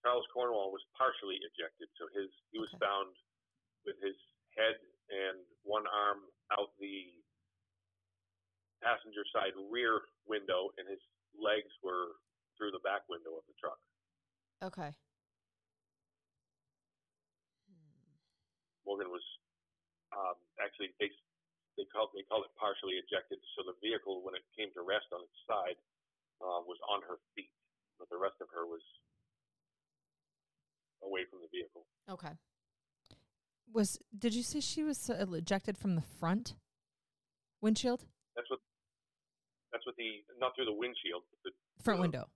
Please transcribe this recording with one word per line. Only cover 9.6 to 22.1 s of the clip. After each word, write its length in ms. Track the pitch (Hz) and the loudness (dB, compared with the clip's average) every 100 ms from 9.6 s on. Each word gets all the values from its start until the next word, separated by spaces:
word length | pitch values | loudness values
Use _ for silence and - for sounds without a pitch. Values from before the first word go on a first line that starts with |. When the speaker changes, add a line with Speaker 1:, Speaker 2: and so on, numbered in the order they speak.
| 98 | -4
Speaker 1:
rear 320 | 120 117 110 - _ | 2 4 4 2 _
window, 460 | 101 107 98 92 98 - | -4 -2 2 2 2 -4
and 100 | 92 | -10
his 140 | 95 _ _ _ 101 | -10 _ _ _ -2
legs 320 | 107 107 104 - | 4 4 2 -8
were 340 | 92 90 87 80 _ _ _ _ | -2 -2 -2 -6 _ _ _ _
through 140 | 104 | -4
the 100 | 92 | -2
back 220 | 92 98 - | 0 0 -2
window 260 | 85 80 80 | -10 -8 -10
of 80 | - | -12
the 40 | 76 | -8
truck. 180 | 73 - _ _ _ _ _ _ _ _ | -6 -6 _ _ _ _ _ _ _ _
Speaker 2:
Okay. 300 | 185 180 151 147 _ _ _ _ _ _ _ _ _ _ _ _ _ _ _ _ _ _ _ _ _ _ _ _ _ _ _ 180 151 139 131 143 _ _ _ _ _ _ 98 | -12 -8 -8 -10 _ _ _ _ _ _ _ _ _ _ _ _ _ _ _ _ _ _ _ _ _ _ _ _ _ _ _ -20 -20 _ _ _ _ _ _ _ _ _ -2
Speaker 1:
Morgan 260 | 101 95 | -2 -2
was, 120 | 87 - - _ _ _ _ _ _ _ 101 | -6 -10 -18 _ _ _ _ _ _ _ -4
um, 200 | 95 87 _ - | -2 -4 _ -6
actually, 380 | 104 - 98 - | -6 -4 -8 -2
they, 160 | 104 - _ _ _ _ _ - | -4 -4 _ _ _ _ _ -8
they 80 | 101 | -6
called, 160 | 104 110 | 0 0